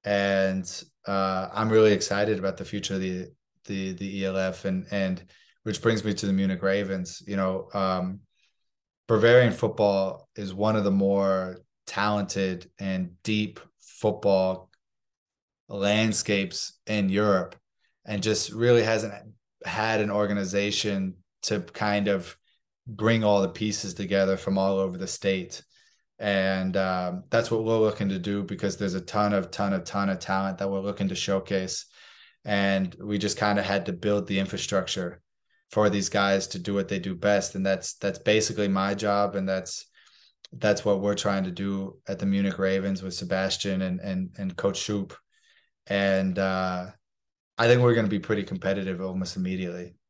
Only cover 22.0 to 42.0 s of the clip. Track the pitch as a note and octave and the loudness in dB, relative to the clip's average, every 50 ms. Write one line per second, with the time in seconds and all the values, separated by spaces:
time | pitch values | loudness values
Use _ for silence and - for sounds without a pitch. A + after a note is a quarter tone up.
22 | G2+ G#2 G2+ F#2 F2 - - _ _ _ _ _ _ _ _ _ _ A#2+ A2 G2 | 2 2 0 0 -2 -8 -16 _ _ _ _ _ _ _ _ _ _ -16 -6 0
23 | G#2+ A2+ A#2 A2+ A2 G#2 G2+ G2+ F#2+ F#2 - - G#2+ G#2+ G2+ - - F#2+ F2 - | 2 2 4 4 4 4 4 4 4 0 -2 -2 -2 -2 -2 -4 -6 -8 -6 -6
24 | G2 F2+ G2 G2 G2 F#2+ F#2+ F#2+ - G2 G2 F#2+ F#2+ G2 G2 F#2+ G2 F#2+ F2+ F2 | -4 0 2 2 4 2 2 0 0 -2 0 2 2 2 2 2 0 -2 -2 -6
25 | F#2 F2+ - - - G2 F#2+ F#2 F2 F2 - - - _ _ _ _ _ _ _ | -6 -8 -8 -2 -2 -2 0 -2 -4 -8 -14 -16 -18 _ _ _ _ _ _ _
26 | _ _ _ - G#2+ G#2 G2+ G2 F#2+ F#2+ F#2+ F#2+ F#2 F#2 F2+ G2 F#2+ F#2+ F#2 F2+ | _ _ _ -6 -2 0 0 2 2 2 0 0 -2 0 0 0 0 0 0 -2
27 | F2+ F2+ F2 F#2 - - - A#2 A2+ - A#2 A2 A2 A2 A2+ A2 A2 G#2+ G#2 - | -2 -4 -6 -8 -6 0 0 0 2 2 -2 -2 0 2 2 4 4 2 2 0
28 | G#2+ G2 G2 F#2 F2 G#2 G2+ G2+ F#2+ F2+ G#2 F2+ - G2 F#2+ - G#2 F#2+ F2+ F#2 | -2 -2 -2 -2 -2 -2 -2 -2 -4 -6 -6 -4 -4 -4 -4 -2 -4 -4 -4 -6
29 | F2 - - G#2+ G#2 G#2 G#2 G2 F2+ - - - G2+ G2 G2 F#2 F2 - - G2+ | -8 -4 -2 0 2 2 2 0 -2 -2 -4 -4 -2 -2 -2 -4 -4 -4 -4 -2
30 | G2+ G2 F#2+ F#2 - - G2 F#2+ G2 G2 F#2 F#2 G2 G2 G2 G2 F#2+ G2+ G2+ - | -2 -2 -2 -4 -4 -2 -2 -2 -2 -2 -4 -4 -4 -4 -4 -4 -4 -6 -4 -4
31 | G2 F#2+ F#2+ - - - G2 F#2+ F#2+ - G#2 F#2+ F#2 F#2 - - - _ _ - | -4 -4 -2 -4 -2 -2 -2 -2 -2 -2 -4 -4 -2 -4 -8 -10 -10 _ _ -20
32 | - - - - - - _ _ _ - G#2 G2+ G2 G2 G2 F#2+ F#2+ F2+ - - | -20 -20 -20 -20 -20 -20 _ _ _ -2 0 2 2 2 2 2 0 -2 -6 -10
33 | G2 G#2 G#2 G2 G#2 G2+ - - G#2+ G#2 G#2 G#2 F#2+ F#2+ G2 G2 F#2 - F2+ F2 | -6 -4 -2 -2 0 -2 -2 0 2 2 2 2 0 0 -2 -2 -2 -4 -8 -2
34 | - G#2 G#2 G2+ F#2 - G2 F#2+ F#2+ F#2 - F2+ - - G#2 F#2+ F2 - - F#2+ | 0 0 0 0 0 0 -2 -2 -2 -2 -4 -6 -4 -2 -2 -2 -2 -2 -6 -6
35 | F2+ F2 - - _ _ _ _ _ _ _ _ _ _ - G#2+ G#2+ G#2 F#2+ G2+ | -6 -6 -8 -12 _ _ _ _ _ _ _ _ _ _ 2 4 4 4 4 2
36 | F#2+ - - G#2 G2 G2 G2 G2 F#2+ - - F#2+ F2 G#2 G2+ G2 F#2 - G2+ F#2+ | -2 0 2 2 4 4 4 2 0 -4 -8 -6 -4 -2 -2 -2 -2 -2 -4 -4
37 | F2 F#2+ F#2 E2+ - G#2 G#2 G2 F#2+ - - G2 F#2+ G2 F#2+ F#2 - - - - | -4 -6 -6 0 2 2 4 4 2 -2 -4 -2 0 0 0 0 -2 -8 -8 -4
38 | - G2+ F#2+ - - - G#2+ A2 G#2+ - - G#2+ G2+ G2 G2 F#2+ G2 G2 G2+ G2 | -4 -4 -4 -2 0 2 4 4 2 0 0 0 0 2 2 2 2 0 -2 0
39 | G#2+ G#2 G2+ G2+ G2+ G2+ F#2 G2 F#2+ F#2+ F#2+ F#2+ F#2 - - - - _ _ _ | 0 0 2 2 2 0 0 -4 -2 -2 -2 -2 -4 -6 -12 -12 -14 _ _ _
40 | _ - _ _ _ _ _ _ - - - A#2+ - G#2+ G2+ - - G#2 G2+ F#2+ | _ -20 _ _ _ _ _ _ -20 -20 -10 0 2 2 2 4 2 0 0 2
41 | G2+ G2+ G#2 G2+ - G#2 G2 G2 F#2 F#2 F2 F2+ G2 G2 G2 F#2+ F#2+ G2 - _ | 2 0 0 0 0 0 0 0 -2 -4 -4 -4 -4 -4 -4 -4 -6 -8 -12 _